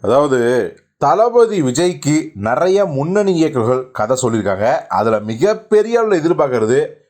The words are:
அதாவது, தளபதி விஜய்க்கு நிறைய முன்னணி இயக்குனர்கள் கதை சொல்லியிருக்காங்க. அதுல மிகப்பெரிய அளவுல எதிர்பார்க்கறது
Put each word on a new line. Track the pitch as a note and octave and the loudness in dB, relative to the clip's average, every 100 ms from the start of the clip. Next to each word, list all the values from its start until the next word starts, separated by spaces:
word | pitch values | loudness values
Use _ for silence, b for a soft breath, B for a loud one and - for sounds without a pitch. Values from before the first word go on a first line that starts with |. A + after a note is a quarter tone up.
அதாவது, | G2 C3 C#3+ B2+ A#2 B2 F#2 - _ _ | 2 2 2 0 0 0 -2 -8 _ _
தளபதி | C#3+ F3 A#3 A#3+ A3+ G#3 | 0 2 2 4 2 2
விஜய்க்கு | C3+ B2 F3+ D3 C3+ D3+ - | -2 0 -2 -2 -2 -2 -2
நிறைய | G2 G#2 B2 F3 G3 G3 | -6 -2 0 2 2 0
முன்னணி | C3+ D3+ G3 G3 F3 | -2 -2 0 0 2
இயக்குனர்கள் | D#3 C3+ A2+ B2+ B2+ | 0 0 0 -2 -4
கதை | - G#2+ B2+ | -6 -2 0
சொல்லியிருக்காங்க. | B2 A2+ G2 F#2+ A2 D#3+ - | 0 0 -2 0 0 -2 -2
அதுல | F#2 A2 G#2+ | -2 0 -2
மிகப்பெரிய | G#2+ A2 F3+ A3 - G#3+ G#3+ A#3 | -4 -2 0 -2 0 0 2 0
அளவுல | A3 | 0
எதிர்பார்க்கறது | F#3+ D#3 E3+ D3 B2 A2 C3 D3+ - | 0 0 0 0 0 0 0 -2 -8